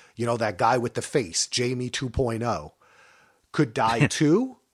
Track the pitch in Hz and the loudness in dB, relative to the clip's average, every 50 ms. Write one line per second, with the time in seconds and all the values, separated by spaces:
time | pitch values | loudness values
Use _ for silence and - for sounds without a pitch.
0 | - _ _ 110 117 120 120 113 117 107 95 - 123 113 127 123 117 117 - 120 | -20 _ _ -4 -2 -2 0 0 -2 -2 0 2 2 2 2 2 0 -2 -4 -6
1 | - - - 147 110 85 - - - - - 127 123 123 131 123 123 123 - - | -6 -2 -2 -2 -2 -2 -4 -4 -4 -2 -2 -2 -2 -2 -2 -4 -6 -6 -6 -6
2 | 135 120 - 135 131 117 113 110 117 117 101 80 76 - _ _ _ _ _ _ | -6 -4 -2 0 0 0 -2 -2 -2 -2 -4 -4 -6 -12 _ _ _ _ _ _
3 | - _ _ _ _ _ _ _ _ _ - - 147 120 - 135 113 113 117 117 | -20 _ _ _ _ _ _ _ _ _ 0 0 0 0 2 0 2 2 4 4
4 | - 110 - - 156 147 165 220 262 254 - _ _ _ | 2 2 2 2 4 4 4 4 2 -2 -8 _ _ _